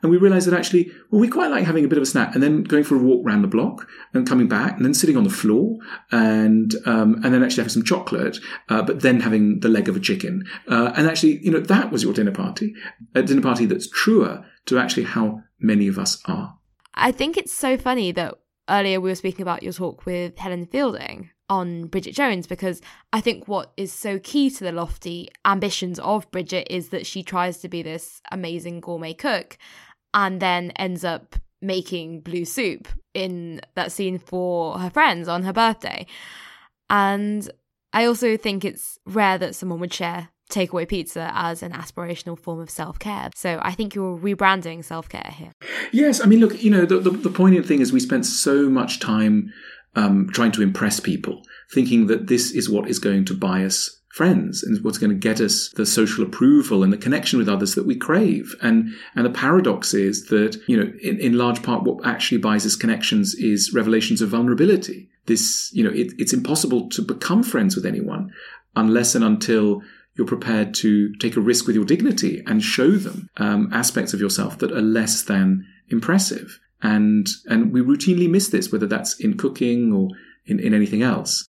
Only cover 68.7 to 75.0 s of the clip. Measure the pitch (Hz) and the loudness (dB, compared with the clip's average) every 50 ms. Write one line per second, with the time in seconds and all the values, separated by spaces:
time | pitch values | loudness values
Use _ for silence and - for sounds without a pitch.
68.7 | _ - 110 110 110 120 120 - - 127 117 110 107 104 - - 117 110 107 104 | _ 0 2 4 4 4 2 2 2 2 4 4 2 2 2 2 2 2 4 2
69.7 | 101 101 - - - - _ _ _ - 120 92 123 120 - - 113 107 107 95 | 0 -2 -4 -16 -20 -20 _ _ _ -4 -2 -2 -2 -6 -4 -2 0 0 0 -2
70.7 | - - - 113 104 104 104 104 104 - - 120 117 123 104 110 120 113 - - | -4 -2 2 4 4 4 4 2 -2 -4 -4 -2 0 0 2 2 2 2 2 2
71.7 | 113 107 104 95 147 175 220 294 220 - - 95 - - - - 107 110 104 - | 0 0 2 2 2 2 2 0 0 0 0 -2 -2 -4 -4 -2 0 0 0 0
72.7 | - - 131 147 196 208 190 - - - - - _ - 104 104 104 104 107 98 | 0 2 4 4 4 4 2 -4 -10 -12 -14 -14 _ -4 -2 0 2 2 0 0
73.7 | 107 113 120 - - - 101 - - 98 104 98 - - 101 - - - - 110 | 0 -2 -2 0 0 -2 -2 -2 -2 -2 -2 -2 0 -2 -4 -4 -4 -2 -4 -2
74.7 | - 123 107 110 110 113 | 0 0 2 2 2 2